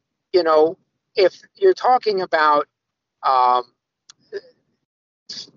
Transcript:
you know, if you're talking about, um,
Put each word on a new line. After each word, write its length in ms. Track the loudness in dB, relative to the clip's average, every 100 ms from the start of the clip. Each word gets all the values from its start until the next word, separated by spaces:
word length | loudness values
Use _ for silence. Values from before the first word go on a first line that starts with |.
| _ _ _
you 100 | -2
know, 340 | 2 2 2 -2 _ _ _ 0
if 260 | 0 -2 _ -8
you're 180 | -6
talking 480 | -4 0 0 -2 -6
about, 460 | -4 0 2 0 -2 _ _ _ _ _
um, 400 | -2 0 2 0 -4 _ _ _ _ -20 _ -18 _ _ _ _ _ _ _ _ -20 -20 -20